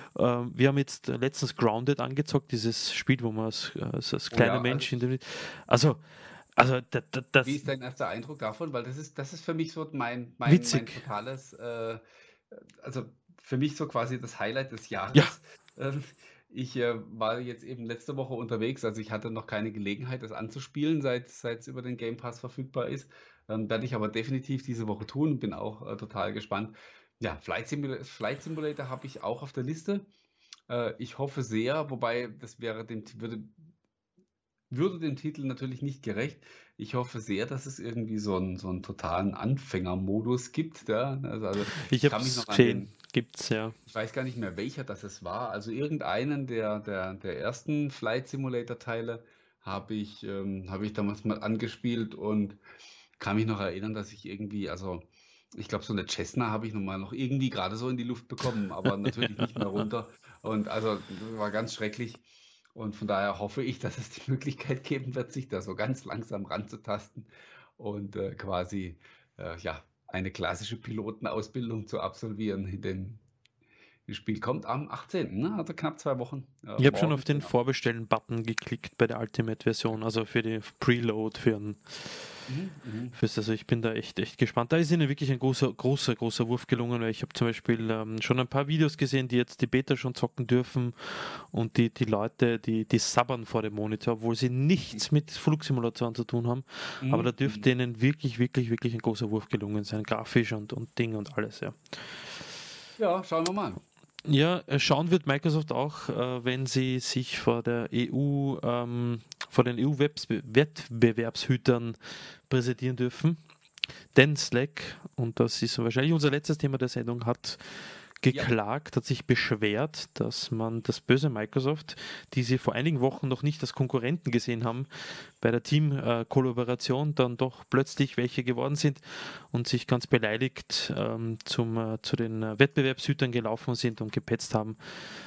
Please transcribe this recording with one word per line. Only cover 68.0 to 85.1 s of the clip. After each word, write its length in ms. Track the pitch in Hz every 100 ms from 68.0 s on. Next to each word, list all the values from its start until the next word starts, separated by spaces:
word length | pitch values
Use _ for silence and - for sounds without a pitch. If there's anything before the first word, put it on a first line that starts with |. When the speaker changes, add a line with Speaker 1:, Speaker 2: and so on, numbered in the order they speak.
| 101 98
Speaker 2:
äh, 180 | 98
quasi, 640 | - 98 90 92 101 92 80 - - _ -
äh, 200 | 87 85
ja, 240 | 85 76 - _ -
eine 240 | 92 92
klassische 440 | - 87 87 104 117
Pilotenausbildung 1080 | - 110 107 107 - 110 107 131 117 110 104
zu 140 | 110
absolvieren. 640 | 98 - 113 101 107 95 95
In 160 | 98
dem, 360 | 98 95 98 - _ _ _ _ _ _ - _ -
das 80 | 101
Spiel 240 | - 107
kommt 260 | - 147 -
am 240 | 131 151
achtzehnten, 480 | 127 - 185 127 95
ne? 140 | 165 208
Also 180 | 160
knapp 260 | 160 151 -
zwei 180 | 151 123
Wochen, 260 | 120 139 - _ -
äh, 80 | 104
Speaker 1:
Ich 60 | 135
hab 120 | -
schon 120 | 160
Speaker 2:
morgen, 100 | 139
Speaker 1:
auf 40 |
den 140 | - 143
Speaker 2:
genau. 100 | -
Speaker 1:
Vorbestellten-Button 920 | 123 123 131 123 117 110 110 - 113
geklickt 560 | 110 110 - 120 - -
bei 80 | 117
der 140 | 117
Ultimate-Version, 840 | 113 - 113 110 113 110 113 110
also 220 | 113 110
für 180 | 107 117
die 160 | 113 110 - -
Preload, 580 | - 120 117 107 110 -
für 140 | 117
den, 240 | 107 104 101 - - - - - - -
Speaker 2:
Mhm, 220 | 139 190 147
mhm. 300 | 123 110 123
Speaker 1:
fürs, 260 | - 117 -
also 140 | 107
ich 160 | 110 -
bin 140 | 117
da 120 | 113
echt, 240 | 110 - -
echt 180 | 110 -
gespannt. 360 | 120 - 117
Da 40 | 160
ist 140 | 151
ihnen 180 | 170
wirklich 220 | 139